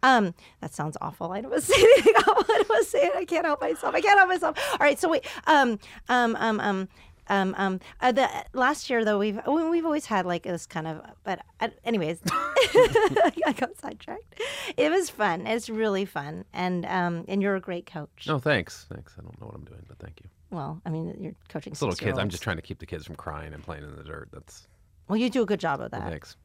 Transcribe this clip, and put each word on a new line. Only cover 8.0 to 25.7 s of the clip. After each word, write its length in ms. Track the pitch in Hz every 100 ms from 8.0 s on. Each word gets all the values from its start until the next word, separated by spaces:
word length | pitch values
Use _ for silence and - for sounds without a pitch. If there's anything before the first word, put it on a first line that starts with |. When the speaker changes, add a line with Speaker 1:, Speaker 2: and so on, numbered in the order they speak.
Speaker 1:
uh, 120 | 254
the, 160 | 247 262 - -
last 360 | 254 254 294 -
year 160 | 240
though, 140 | 214 208
we've, 220 | 214 208 -
we, 200 | 302 320
we've 160 | 339
always 220 | 330 302 -
had, 200 | 208 180
like, 180 | 175
this 200 | - 170
kind 220 | - 170 160
of, 140 | 156 - -
but, 160 | - 185 - _
uh, 60 | 226 -
anyways, 360 | - 226 160 170
<laughs> 60 | -
I 1200 | 1077 - - 480 440 494 440 415 285 339 - 359 -
got 200 | 254 -
sidetracked. 600 | - - - 415 - - 480 571 - -
It 160 | 311
was 180 | 349 359
fun. 340 | - 208 170
It's 240 | 220 233 220
really 360 | 220 220 196
fun, 400 | 196 - 143 170 190
and, 320 | - 180 180 170
um, 380 | 190 175 170 -
and 160 | 196
you're 140 | 196 190
a 40 |
great 240 | 180 175
coach. 420 | - 165 147 _ -
Speaker 2:
No, 100 | 151
thanks. 480 | 151 131 80 - -
Thanks. 220 | - 71 -
I 40 |
don't 180 | - -
know 60 | -
what 80 | -
I'm 80 |
doing, 180 | - - -
but 100 | -
thank 220 | - -
you. 60 | - _ _
Speaker 1:
Well, 300 | 180 147 160 180
I 40 |
mean, 260 | 160 170 -
you're 160 | 175 - _
coaching 240 | 156 -
Speaker 2:
It's 100 | 147
little 120 | 131 87
kids. 60 | 110
I'm 200 | 92 101
Speaker 1:
six-year-olds. 20 |
Speaker 2:
just 100 | 85
trying 120 | - 82
to 60 |
keep 160 | - -
the 80 | -
kids 180 | 82
from 120 | 73 78
crying 360 | - 76 78
and 80 | 76
playing 220 | 76 76
in 140 | 73 73
the 80 |
dirt. 240 | 71 78 -
That's 360 | - - - _ _ _ _ _
Speaker 1:
Well, 80 | 208
you 120 | 247
do 140 | 262
a 40 | 208
good 120 | 202
job 220 | 165